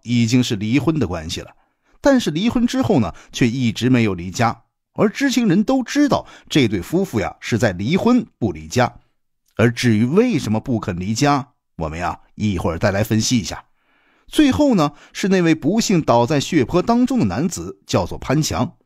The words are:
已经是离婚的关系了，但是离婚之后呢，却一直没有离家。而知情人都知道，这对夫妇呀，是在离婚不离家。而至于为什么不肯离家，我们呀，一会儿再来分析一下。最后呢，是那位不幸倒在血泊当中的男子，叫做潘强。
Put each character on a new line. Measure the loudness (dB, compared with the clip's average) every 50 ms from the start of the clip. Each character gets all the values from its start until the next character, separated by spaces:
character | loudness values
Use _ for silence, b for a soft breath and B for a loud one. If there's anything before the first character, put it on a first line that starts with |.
已 | -6 -2 0 2 2
经 | 4 4 2
是 | 2 0 -2
离 | -4 -2 0 0 0
婚 | 0 0 -2 -2
的 | -2
关 | -4 -4 -6 -8 -8
系 | -10 -10
了， | -12 -14 -20 _ _ _ _ _ _ _ _ _
但 | 2 2 2 2
是 | 2 -2
离 | -2 -2 -2 0
婚 | 0 0 0
之 | 0 0 0
后 | 0 2 2 2
呢， | 0 0 B B B B
却 | -2 0 0 0
一 | 2 0 0 -2
直 | 0 0 0 2
没 | 2 2 2
有 | 0 -2
离 | -4 -8 -8
家。 | -4 -2 -2 -2 -2 -6 _ _ _ _ _ _ _
而 | 0 0 0
知 | 0 0 -2 0
情 | 0 2 2 2
人 | 2 2 2
都 | 2 0 -2
知 | -2 -2 0 0 2 2
道， | 2 -2 B B B B B -2
这 | 2 2 2 2
对 | 0 -2
夫 | -4 -2 -2 -2 -2
妇 | -2 -2 -4
呀， | -4 -4 -8 _
是 | -6 -4 -2 0
在 | 0 0
离 | -2 -2 -2 -2 0
婚 | 2 2 4 2 2 0 -2 _ -4
不 | -4 -4
离 | -4 -6 -10 -4
家。 | 0 0 0 0 -2 -8 _ _ _ _ _ _ _ _ _ _ _
而 | 2 2 2
至 | 2 0 2 2 2
于 | 2 2
为 | 2 4 2 2 2 0 -2
什 | -2 -2
么 | -4 -4
不 | -2 -4 -4 -4
肯 | -4 -6 -6 -6
离 | -4 -4
家， | -2 0 0 0 0 0 -4 -8 _ _ _ _ _
我 | -8 -8 -8
们 | -6 -6
呀， | -6 -8 -8 -10 _ _ _
一 | -4 -4 -2 -2
会 | -2 -4 -4
儿 | -2 -2
再 | -2 0
来 | 0 -2 -2
分 | 0 0 -2
析 | 0 0 -2
一 | -2 -2
下。 | -4 -10 -14 -16 _ _ _ _ _ _ _ _ _ _ _ _
最 | -2 2 2 4 4
后 | 4 2 2 2 4
呢， | 2 2 0 B B B B
是 | -8 -4 -2 0
那 | 2 2
位 | 4 2 2
不 | 2 0 0 0 0
幸 | 0 0 0 2
倒 | 2 4 4 4 2
在 | 2 0 -2
血 | -2 0 0 0 0
泊 | 2 0 0
当 | 0 2 2 2 2
中 | 0 0 0
的 | 0
男 | 0 -2 -2 -4
子， | -4 -4 -8 -10 -12 -14 _ _
叫 | -4 -2 -2 -2
做 | -4 -8
潘 | -8 -4 -2 0 0
强。 | 0 -2 -2 -4 -4 -4 -6 _ _